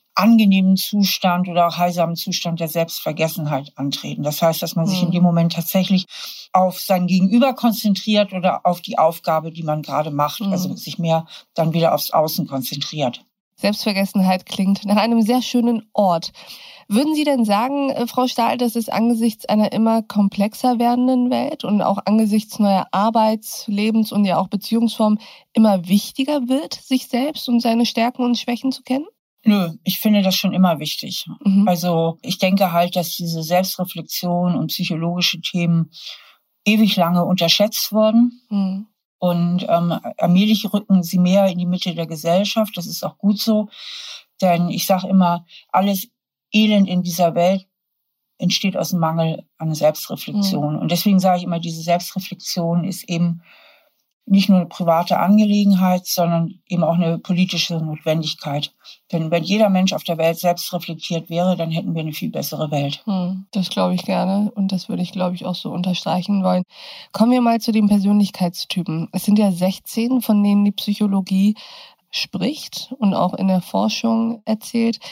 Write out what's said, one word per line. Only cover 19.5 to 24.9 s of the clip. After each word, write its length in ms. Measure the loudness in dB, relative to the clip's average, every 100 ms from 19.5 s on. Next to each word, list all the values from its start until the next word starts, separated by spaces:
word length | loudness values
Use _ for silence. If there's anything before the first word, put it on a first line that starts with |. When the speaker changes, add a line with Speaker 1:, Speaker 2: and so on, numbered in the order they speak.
| 2 2
Speaker 2:
immer 300 | 2 2 2
komplexer 760 | 0 0 0 2 -2 0 0 2
werdenden 520 | 2 2 2 2 2
Welt 340 | 0 -2 -6
und 160 | -2 0
auch 180 | 2 0
angesichts 540 | 2 2 2 2 -2 0
neuer 300 | 2 2 0
Arbeits-, 760 | 0 2 2 2 0 -6 -12 -6
Lebens- 440 | -2 0 2 0
und 120 | 0
ja 140 | 2 0
auch 100 | -2
Beziehungsformen 720 | -6 -2 0 0